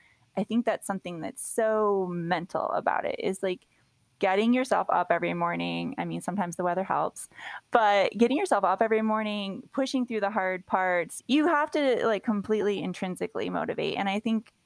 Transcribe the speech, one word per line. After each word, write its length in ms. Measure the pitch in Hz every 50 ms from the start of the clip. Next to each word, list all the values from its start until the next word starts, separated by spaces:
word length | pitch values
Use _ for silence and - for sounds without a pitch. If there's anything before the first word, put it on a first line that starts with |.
| _ _ _ _ _ _ _
I 80 | 196 214
think 200 | - 220 240 226
that's 220 | 226 196 - -
something 340 | - 196 190 - 180 175 160
that's 240 | - - - - -
so 600 | - - 233 220 220 220 214 214 208 202 196 185 180
mental 600 | 175 175 165 170 180 165 180 - - - - -
about 340 | - - - - - - -
it, 120 | - - -
is, 240 | - - 190 -
like, 240 | 196 190 180 - _ _ _ _ _ _ _ _ _ _ _ -
getting 340 | 196 190 190 202 226 233 247
yourself 320 | 254 254 - 202 180 190 -
up 200 | - 175 175 -
every 240 | 170 170 170 170 175
morning. 640 | 170 170 170 175 170 175 175 170 170 170 175 - -
I 60 | 175
mean, 160 | 170 165 175
sometimes 340 | - 185 175 202 180 175 160
the 100 | - 180
weather 200 | 175 175 180 190
helps, 440 | - - 143 165 - - - - - - - - - - - - _
but 400 | - 240 220 202 202 202 185 - -
getting 220 | 202 233 240 269 320
yourself 240 | 392 - 240 202
up 180 | 196 175 190 -
every 220 | 226 220 220 220
morning, 640 | 220 214 214 220 214 214 208 208 202 196 185 - - -
pushing 340 | - 277 269 262 - 254 247
through 140 | - 226 214
the 100 | 202 196
hard 340 | 208 208 185 185 185 180 -
parts, 580 | - - 190 185 185 180 175 165 - - - -
you 220 | - 254 302 302 349
have 240 | 320 285 302 302
to, 340 | - 302 285 262 233 - -
like, 160 | 226 214 190
completely 580 | - 240 208 202 190 - 214 214 190 208 202 190
intrinsically 680 | - 185 175 - 190 185 180 - 185 - - - - 185
motivate. 480 | 180 165 - 175 185 160 156 - - -
And 100 | 196 196
I 120 | 196 214
think 320 | - 226 226 214 - - _ _ _